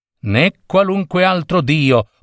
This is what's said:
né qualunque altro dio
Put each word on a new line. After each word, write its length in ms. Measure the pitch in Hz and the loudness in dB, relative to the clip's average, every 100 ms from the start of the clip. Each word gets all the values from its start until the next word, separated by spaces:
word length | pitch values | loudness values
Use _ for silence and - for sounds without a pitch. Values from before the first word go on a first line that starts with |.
| _ - | _ -12
né 400 | 104 107 180 - - | -4 0 -2 -4 -2
qualunque 600 | 185 196 196 180 180 185 | 0 0 -2 -2 0 0
altro 360 | 185 156 180 | 0 -2 -2
dio 480 | 131 156 135 120 - _ | 0 0 2 0 -2 _